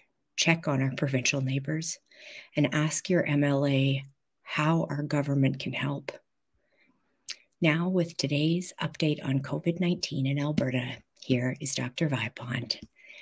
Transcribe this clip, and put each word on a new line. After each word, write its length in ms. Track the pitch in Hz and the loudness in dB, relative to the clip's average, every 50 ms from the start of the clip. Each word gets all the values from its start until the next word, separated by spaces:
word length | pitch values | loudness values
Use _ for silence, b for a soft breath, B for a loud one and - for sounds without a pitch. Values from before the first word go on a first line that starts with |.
| _ _ _ _ _ _ _ - | _ _ _ _ _ _ _ 0
check 300 | - 170 165 165 - 160 | 2 4 2 2 2 0
on 140 | 143 131 | 0 2
our 120 | 135 135 135 | 2 0 0
provincial 460 | - 151 135 131 131 127 - - 139 | 0 0 0 0 0 0 0 0 0
neighbors 580 | 131 131 131 139 139 151 156 160 165 - - - _ B B B B B B B B B B | 0 0 -2 -2 -2 -2 -4 -4 -4 -6 -8 -10 _ B B B B B B B B B B
and 180 | 151 143 135 139 | 0 2 2 2
ask 360 | 151 151 160 - - - - | 2 0 0 0 -4 0 2
your 160 | 180 170 - | 2 2 4
M 180 | - 147 143 143 | 2 2 2 4
L 240 | 143 143 139 143 143 | 4 2 2 2 2
A 360 | 139 135 135 139 135 135 139 - - _ _ _ _ _ _ | 4 4 4 4 2 0 -4 -8 -16 _ _ _ _ _ _
how 440 | - - - 151 156 165 165 160 - | -6 -2 0 2 4 4 2 2 0
our 140 | 147 143 147 | -2 -4 -2
government 560 | 151 156 147 143 143 139 139 135 135 135 - | 0 0 0 0 2 2 4 4 4 2 0
can 140 | - - 127 | -4 -6 -4
help. 400 | - - 139 143 139 - - - - - _ _ _ _ _ _ _ _ _ _ _ _ _ _ _ _ _ _ _ _ B B B B B B _ | -4 -4 -4 -4 -4 -6 -10 -12 -12 -18 _ _ _ _ _ _ _ _ _ _ _ _ _ _ _ _ _ _ _ _ B B B B B B _
Now, 300 | 175 160 151 165 170 185 | 2 4 4 4 2 2
with 260 | 185 180 170 170 - | 2 0 0 0 -2
today's 560 | - - 143 147 147 151 160 170 180 180 - - - | -4 -2 0 0 2 2 2 2 0 -2 -4 -6 -6
update 420 | - - - - 165 156 147 - - | -6 -6 -4 0 0 0 0 0 0
on 140 | 139 135 139 | 0 0 0
covid 400 | 139 - 143 147 - 175 165 170 | 0 -2 -4 -2 0 0 0 2
nineteen 440 | 180 175 180 - - - 156 143 131 | 0 0 0 0 -2 -4 -4 -2 0
in 140 | 135 139 147 | 0 0 0
Alberta, 560 | 143 147 151 - 131 127 127 127 123 123 120 - - _ _ _ | 0 0 0 0 0 0 0 -2 -4 -4 -8 -10 -14 _ _ _
here 380 | - - 131 123 123 127 135 - | -2 0 0 2 2 0 -2 -2
is 160 | - 135 - | -4 -4 -2
Doctor 320 | - 127 123 - - 170 151 | -2 -4 -4 -2 -2 0 0
Vipond. 680 | 139 117 110 113 - - 123 123 127 139 117 - - - - - B B B B B B | 0 -2 -2 -4 -6 -8 -8 -6 -4 -4 -4 -6 -6 -8 -8 -16 B B B B B B